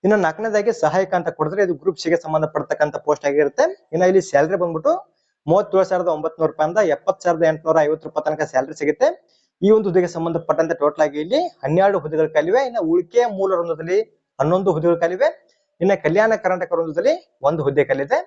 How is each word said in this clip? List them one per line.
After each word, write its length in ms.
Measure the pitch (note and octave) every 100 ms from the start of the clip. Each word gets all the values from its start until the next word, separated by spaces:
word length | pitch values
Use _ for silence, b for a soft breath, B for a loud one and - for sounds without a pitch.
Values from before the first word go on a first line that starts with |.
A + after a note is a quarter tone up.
| F#3+
ಇನ್ನು 120 | G#3 F3
ನಾಲ್ಕನೇದಾಗಿ 460 | D#3+ A3 G#3 G#3 -
ಸಹಾಯಕ 280 | D3+ F3 F#3+ F#3
ಅಂತ 100 | E3+ -
ಕೊಡಿದ್ರೆ 220 | D#3 F#3+ F#3+
ಇದು 80 | D3+
ಗ್ರೂಪ್ 180 | F#3+ E3
ಸಿ 80 | E3
ಗೆ 60 | E3+ D#3
ಸಂಬಂಧಪಡ್ತಕ್ಕಂತ 720 | D#3 D3+ D3+ C#3+ D3+ D3+ - -
ಪೋಸ್ಟ್ 180 | D3 C#3+
ಆಗಿರುತ್ತೆ. 360 | C#3+ C#3+ - D#4+ F#4+ _
ಇನ್ನ 100 | D#3+ F#3
ಇಲ್ಲಿ 100 | F#3+ F#3
ಸ್ಯಾಲರಿ 280 | C#3 D#3 F#3
ಬಂದ್ಬಿಟ್ಟು 320 | F3 D#3+ C4 F4 - _ _ _ D3+
ಮೂವತ್ತೇಳು 340 | F3+ G#3 F#3+ F#3
ಸಾವಿರದ 200 | F#3 F3 D3+
ಒಂಬತ್ನೂರು 320 | D#3+ D#3+ D#3
ರೂಪಾಯಿಂದ 260 | D#3 D#3 F#3 F#3+ C#3
ಎಪ್ಪತ್ತು 260 | - F#3+ F3
ಸಾವಿರದ 200 | E3 D#3+
ಎಂಟುನೂರ 260 | D#3 D#3+ D#3+ D3
ಐವತ್ತು 200 | D#3 D#3
ರೂಪಾಯಿ 160 | - D#3
ತನಕ 200 | D3+ D3+
ಸ್ಯಾಲರಿ 260 | C3 C3+ D#3
ಸಿಗುತ್ತೆ. 280 | D3 - C4+ F4+ _ _ _ _ F#3+
ಈ 40 | A3
ಒಂದು 120 | G3+
ಹುದ್ದೆಗೆ 200 | F3 F3 E3+
ಸಂಬಂಧಪಟ್ಟಂತೆ 600 | E3 E3 E3 D#3 E3 E3
ಟೋಟಲ್ 220 | D3 D3 D3+
ಆಗಿ 120 | D3
ಇಲ್ಲಿ 160 | D#3+ C4 F4 _
ಹನ್ನೆರಡು 340 | C3+ E3 G3 G3
ಹುದ್ದೆಗಳು 260 | D3+ D#3 D#3 -
ಖಾಲಿವೆ. 260 | D#3+ A#3 C4+
ಇನ್ನು 120 | A#3 E3
ಉಳಿಕೆ 300 | F3 F3 A#3 A#3+ F#3+
ಮೂಲ 140 | F#3+ F3+
ವೃಂದದಲ್ಲಿ 380 | E3+ D#3 E3 F#3+ A3 _ _ _
ಹನ್ನೊಂದು 300 | C#3+ F#3 G3 D#3+
ಹುದ್ದೆಗಳು 240 | E3+ E3+
ಖಾಲಿವೆ. 260 | E3+ F#3 C#4+ - _ _ _ _
ಇನ್ನು 140 | F#3 F#3+ D3+
ಕಲ್ಯಾಣ 260 | F3 A3 G#3+
ಕರ್ನಾಟಕ 280 | F#3+ F3+ F3 E3
ವೃಂದದಲ್ಲಿ 380 | E3 D#3 A3 E4+ _ _ C#3
ಒಂದು 140 | D#3+ C#3
ಹುದ್ದೆ 180 | C3+ C#3
ಖಾಲಿದೆ. 280 | C3+ C#3+ C#4